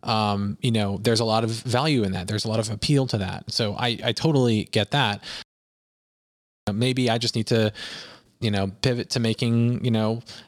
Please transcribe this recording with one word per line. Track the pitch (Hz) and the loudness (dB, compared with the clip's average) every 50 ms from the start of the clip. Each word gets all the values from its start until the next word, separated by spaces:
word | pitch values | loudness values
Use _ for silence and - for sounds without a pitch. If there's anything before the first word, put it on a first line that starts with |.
| - | -4
Um, | 113 113 110 107 104 101 98 101 101 104 - | 0 2 2 2 2 2 2 0 -2 -4 -2
you | - 123 | 0 0
know, | 113 110 104 101 101 92 | 2 2 2 0 -2 0
there's | 110 120 113 110 | 2 2 2 2
a | 117 | 2
lot | 110 110 113 113 | 2 2 2 2
of | 113 | 0
value | 113 113 - 127 113 123 143 160 147 123 104 | -4 -6 -4 -2 0 0 2 2 2 2 2
in | 95 | 0
that. | 92 90 87 | -2 -4 -4
There's | 95 107 107 - | -4 -4 -4 -2
a | 113 | 0
lot | 110 113 | -2 -2
of | 107 110 | -2 -2
appeal | 110 104 - - 147 139 131 | -4 -4 0 2 2 2 2
to | 123 - | 2 0
that. | 104 95 92 95 - - - | -2 -2 -4 -6 -8 -10 -6
So | - - 117 104 98 | -4 -2 -2 -2 -2
I, | - 120 120 113 - - | -2 -2 -2 -2 -2 -2
I | 120 | -4
totally | 113 - - 160 151 135 127 120 113 107 - | -2 0 2 2 4 4 4 4 4 2 0
get | - - 110 101 - | 0 0 0 0 2
that. | - 147 131 107 101 104 - - - - - - _ _ _ _ _ _ _ _ _ _ _ _ _ _ _ _ _ _ _ _ _ _ _ - | 0 0 0 0 -2 -4 -8 -14 -14 -14 -16 -18 _ _ _ _ _ _ _ _ _ _ _ _ _ _ _ _ _ _ _ _ _ _ _ -4
Maybe | 101 104 123 131 127 131 127 117 | -2 0 0 0 0 2 2 2
I | 113 | 2
just | 120 117 117 - | 0 0 -2 -2
need | 117 107 | -2 0
to, | - 120 113 110 104 - - - - - - - - - - _ _ _ _ | 2 2 2 2 0 -2 -4 -12 -14 -14 -16 -16 -18 -20 -20 _ _ _ _
you | 120 110 | -2 -2
know, | 101 98 98 95 98 - - | 0 0 -2 -2 -4 -2 -2
pivot | 131 123 120 - - | 0 0 0 -4 -4
to | - 127 | -2 -2
making, | 113 113 110 - 127 117 117 117 117 120 120 - - | 0 0 0 0 0 0 2 2 2 2 0 0 0
you | 123 | 0
know, | 113 110 110 110 113 117 - - - - - | 2 2 2 0 -2 -4 -8 -14 -20 -20 -20